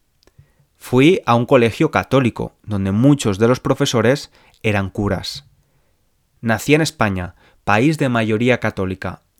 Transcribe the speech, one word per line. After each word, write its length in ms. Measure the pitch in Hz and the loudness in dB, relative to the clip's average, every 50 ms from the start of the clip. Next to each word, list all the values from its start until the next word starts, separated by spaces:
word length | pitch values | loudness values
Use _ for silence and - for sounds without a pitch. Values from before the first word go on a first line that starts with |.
| _ _ _ _ _ _ _ _ - _ _ _ _ _ _ | _ _ _ _ _ _ _ _ -20 _ _ _ _ _ _
Fui 460 | _ - - - 123 135 160 190 - - | _ -8 0 2 4 4 4 4 2 2
a 120 | - 120 | 0 0
un 100 | 120 120 | 0 2
colegio 460 | - - 127 117 113 - - 160 147 - | 2 2 4 4 2 0 0 -2 -2 0
católico, 640 | 101 107 - - 135 131 113 - - 113 117 _ _ _ | -2 -2 0 0 0 2 0 -2 -4 -8 -10 _ _ _
donde 260 | - 104 98 98 98 | -8 -6 -4 -4 -2
muchos 480 | 98 107 123 143 147 139 - 117 98 92 | 0 2 4 4 4 2 2 -2 -2 0
de 80 | 110 | 2
los 140 | 117 127 120 | 0 0 0
profesores 720 | - - 180 - 139 - - 117 107 117 135 147 - - _ _ _ _ _ _ - | 0 -2 -2 -2 -2 -2 0 0 2 2 0 0 -4 -12 _ _ _ _ _ _ -4
eran 260 | 113 101 101 98 92 | -2 -2 -2 -2 -4
curas. 560 | - - 104 101 95 87 - - - - - _ _ _ _ _ _ _ _ _ _ _ _ _ _ _ _ _ _ _ | -4 -4 -4 -4 -4 -4 -6 -10 -12 -14 -16 _ _ _ _ _ _ _ _ _ _ _ _ _ _ _ _ _ _ _
Nací 340 | - 117 113 107 - - 143 | -4 -4 -4 -2 0 2 2
en 60 | 156 | 2
España, 560 | 160 151 - - 113 104 98 92 90 85 - _ _ _ _ _ - | 2 0 -2 -2 -2 -2 -2 -4 -6 -10 -12 _ _ _ _ _ -4
país 360 | - 101 107 127 156 160 151 | 0 2 2 2 2 0 0
de 100 | 156 131 | -2 -2
mayoría 500 | 123 117 113 107 110 110 120 123 120 117 | 0 0 0 0 0 0 2 0 0 0
católica, 640 | - 110 - - 95 92 92 - - 92 90 - _ _ _ _ | -2 -4 -4 -4 -4 -6 -6 -6 -8 -10 -12 -12 _ _ _ _